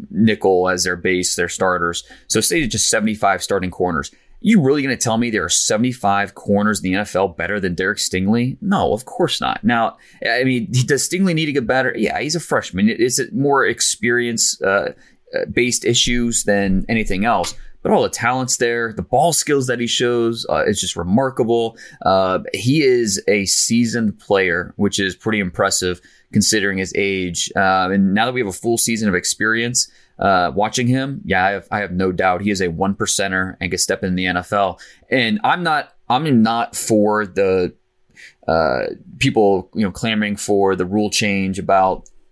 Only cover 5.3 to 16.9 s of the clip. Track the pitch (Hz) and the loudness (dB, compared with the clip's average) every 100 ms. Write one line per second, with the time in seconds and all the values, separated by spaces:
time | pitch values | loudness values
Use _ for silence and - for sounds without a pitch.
5.3 | 107 80 - - 107 127 123 101 101 101 | 0 0 0 0 0 0 0 0 0 -2
6.3 | - - 101 104 101 92 95 104 92 95 | -6 -2 0 2 0 -2 -2 -2 -2 -2
7.3 | 82 85 104 92 87 95 104 - 92 95 | -2 -6 -4 -4 -2 -2 -2 -4 -2 0
8.3 | 117 123 - 190 190 85 107 - - 170 | 0 0 -4 -2 0 0 -2 -4 -2 -2
9.3 | - 64 - 107 117 110 - - - - | -2 -4 -2 0 0 0 -4 -18 -8 -2
10.3 | 120 131 127 101 127 127 139 - 180 190 | 0 0 0 0 0 2 0 0 0 0
11.3 | 160 156 143 113 127 127 - 101 82 139 | 2 0 0 0 0 0 0 -2 -2 -4
12.3 | 160 - 131 - 90 107 - 123 120 127 | -4 -2 -2 -2 0 2 2 0 0 -2
13.3 | 120 143 139 104 117 - - 120 120 120 | -2 2 2 2 0 -2 -2 0 0 0
14.3 | 113 - - 98 98 78 - - _ _ | 0 -2 -2 0 0 0 -8 -16 _ _
15.3 | - - 120 123 - 110 120 - 123 120 | -6 -4 0 0 0 0 2 2 0 0
16.3 | 113 - 101 98 95 - | 0 0 0 2 0 0